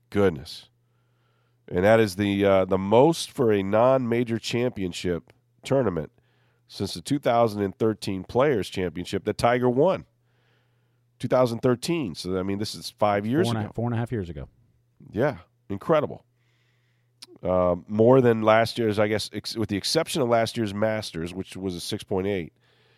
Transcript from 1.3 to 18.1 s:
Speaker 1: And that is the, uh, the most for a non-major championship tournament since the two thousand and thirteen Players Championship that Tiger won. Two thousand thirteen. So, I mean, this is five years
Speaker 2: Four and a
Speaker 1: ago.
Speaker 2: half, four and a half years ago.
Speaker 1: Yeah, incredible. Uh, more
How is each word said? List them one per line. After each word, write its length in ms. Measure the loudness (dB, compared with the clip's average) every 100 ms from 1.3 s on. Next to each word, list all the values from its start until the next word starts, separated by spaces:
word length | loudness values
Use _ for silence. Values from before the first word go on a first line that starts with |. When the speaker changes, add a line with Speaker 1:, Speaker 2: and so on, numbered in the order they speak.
| _ _ _ -6
Speaker 1:
And 160 | 2
that 140 | 6 6
is 160 | 4
the, 300 | 0 0 2
uh, 200 | 4 4
the 140 | 2 0
most 540 | 4 6 6 2 -6
for 180 | -2 2
a 100 | 2
non-major 800 | 2 2 4 2 0 -2 -2 -4
championship 920 | -4 -2 -2 -4 -6 -6 -4 -4 -8 _ _ _
tournament 480 | -2 0 0 -2 -6 _ _ _ _ _ _
since 260 | -8 -8
the 60 | -8
two 180 | -6 -2
thousand 440 | 2 2 2 2
and 140 | -4 0
thirteen 460 | -2 -2 -4 -8
Players 460 | -4 0 0 0 -4
Championship 540 | -6 -6 -6 -8 -6
that 120 | -4 0
Tiger 320 | 0 2 2
won. 360 | 2 2 0 -8 _ _ _ _ _ _ _ _ _ _ _
Two 100 | 0
thousand 300 | 2 2 2
thirteen. 560 | 0 0 0 -4 -4
So, 240 | -8 -6 -4
I 60 |
mean, 140 | -2 -4
this 160 | -6
is 200 | -8 -14 -2
five 280 | 0 0 0
years 200 | -2 0
Speaker 2:
Four 40 |
and 60 | -2
a 20 |
Speaker 1:
ago. 60 | -6
Speaker 2:
half, 80 |
four 120 | -6 -6
and 80 |
a 40 | -4
half 140 | -6
years 180 | -6 -8
ago. 180 | -10 -14 _ _ _ _ _ -10
Speaker 1:
Yeah, 280 | -4 -4 -4 -12 _ -12
incredible. 560 | -8 0 0 0 -8 _ _ _ _ _ _ _ _ _ _ -20 -10
Uh, 340 | -2 2 2 0 -2
more 320 | 4 6